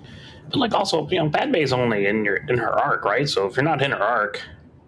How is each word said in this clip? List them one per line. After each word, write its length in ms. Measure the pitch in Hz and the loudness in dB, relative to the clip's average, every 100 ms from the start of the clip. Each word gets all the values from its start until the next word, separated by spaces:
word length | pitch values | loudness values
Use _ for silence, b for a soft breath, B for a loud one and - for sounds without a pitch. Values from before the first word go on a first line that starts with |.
| B B B B B | B B B B B
But, 60 | - | -2
like, 140 | 247 | 0
also, 340 | - 196 165 151 | 0 0 0 0
you 80 | 180 | 0
know, 100 | 156 | 2
Padme's 440 | 170 262 220 139 | 0 0 2 2
only 340 | 127 123 107 98 | 2 2 2 2
in 180 | 107 | 2
your, 120 | 104 95 | 0 -2
in 220 | - 123 | 0 -2
her 120 | 110 | 0
arc, 320 | 104 113 113 | 0 0 0
right? 240 | - 107 147 | 0 0 0
So 180 | - 196 | 0 0
if 100 | 185 | 0
you're 80 | |
not 180 | 156 151 | 0 2
in 80 | 139 | 0
her 120 | 110 | 0
arc, 380 | 101 120 104 - - - - - | 2 2 0 -4 -12 -18 -20 -20